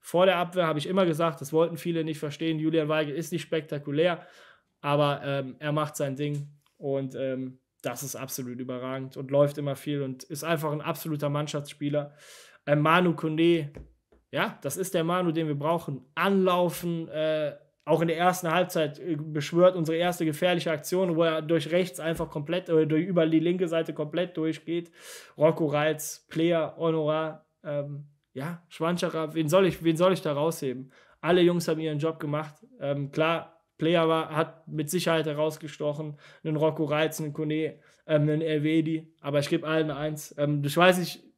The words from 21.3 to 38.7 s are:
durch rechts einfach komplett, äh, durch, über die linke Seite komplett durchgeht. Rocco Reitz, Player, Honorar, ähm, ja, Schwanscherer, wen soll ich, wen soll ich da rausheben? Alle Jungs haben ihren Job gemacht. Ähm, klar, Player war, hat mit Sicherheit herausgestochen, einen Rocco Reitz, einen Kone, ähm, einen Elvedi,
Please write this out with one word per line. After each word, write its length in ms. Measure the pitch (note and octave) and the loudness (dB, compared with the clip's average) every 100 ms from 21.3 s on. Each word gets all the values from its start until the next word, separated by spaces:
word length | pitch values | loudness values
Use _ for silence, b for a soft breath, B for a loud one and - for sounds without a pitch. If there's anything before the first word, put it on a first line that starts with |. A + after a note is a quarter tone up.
| D#3+ | 2
durch 280 | D#3 E3 D3+ | 0 0 2
rechts 300 | F3 F3+ F3 | 0 0 -2
einfach 280 | D#3 E3 D#3 | -4 -2 -4
komplett, 400 | D#3 D3 F3 F#3 | -6 -4 -4 2
äh, 180 | D#3+ D#3 | 4 4
durch, 180 | D#3 | 2
über 200 | F3 F3 D#3+ | 2 2 4
die 120 | D#3+ | 4
linke 300 | E3 F3+ F3+ | 2 0 0
Seite 240 | E3 E3 | 0 -2
komplett 440 | D#3+ D3+ D#3+ F3+ F3+ | -4 -6 -2 -4 -2
durchgeht. 540 | D#3+ D#3 - E3+ E3+ B B B B - | -4 -4 -4 -6 -6 B B B B 2
Rocco 280 | D3+ D#3+ D#3+ | 2 4 0
Reitz, 600 | D3 D3+ D3+ - - _ | 2 0 0 -6 -12 _
Player, 460 | D3 E3 E3 D3+ - | 0 2 2 0 -2
Honorar, 720 | E3 D#3+ D3+ D#3 D#3+ D#3 _ _ | 0 0 0 0 -2 -8 _ _
ähm, 440 | F3+ D3 C#3+ C#3+ - _ _ | -8 -6 -6 -10 -14 _ _
ja, 320 | - D3 F3 _ | -10 -10 -10 _
Schwanscherer, 680 | - D#3+ F3 F3 D#3+ D#3+ | -4 -2 0 -2 -4 -4
wen 140 | D3+ D#3 | -2 4
soll 180 | F3+ F#3+ | 6 4
ich, 180 | D3+ | 2
wen 120 | E3 D#3+ | 0 4
soll 160 | F3+ | 4
ich 100 | F#3 | 4
da 100 | E3 | 0
rausheben? 580 | C#3+ D#3 D#3+ C#3 B2+ C3+ b b b | 0 -2 -2 -6 -6 -10 b b b
Alle 220 | D#3 F3+ | 2 4
Jungs 260 | F3 F3 E3+ | 6 4 0
haben 100 | D#3+ | -2
ihren 220 | D#3+ D3+ | -2 -2
Job 180 | D#3+ D#3+ | -2 -4
gemacht. 380 | D3+ D3 D3+ - - B3 | -4 -4 -6 -14 -20 -10
Ähm, 320 | C#3 C#3+ C#3 | -4 -4 -4
klar, 400 | D3 D#3 E3 - _ _ _ | 0 2 0 -4 _ _ _
Player 300 | D#3 E3+ D#3+ | 2 4 4
war, 260 | D#3+ D#3+ | 2 0
hat 320 | D3+ D#3 - - | -2 -2 -4 -10
mit 220 | D3+ D3+ | -6 -2
Sicherheit 360 | F3+ F3 D#3+ D#3 | -2 2 2 0
herausgestochen, 880 | D3 D#3 D3 D#3 - D3 D3 D#3 D3 B B | 0 -2 -2 -14 -6 -4 -4 -8 -12 B B
einen 140 | D#3+ D3+ | -4 2
Rocco 280 | D#3 D3 | 2 2
Reitz, 360 | D3+ D3+ D#3+ D#3 | 0 2 0 -2
einen 140 | D#3 | -8
Kone, 440 | C#3+ D3+ D3+ D#3 C#3+ b b - | -6 -4 -2 -2 -6 b b 0
ähm, 160 | D#3 | 2
einen 180 | D3 D3+ | 4 2
Elvedi, 720 | D#3+ D#3 D3+ | 0 0 2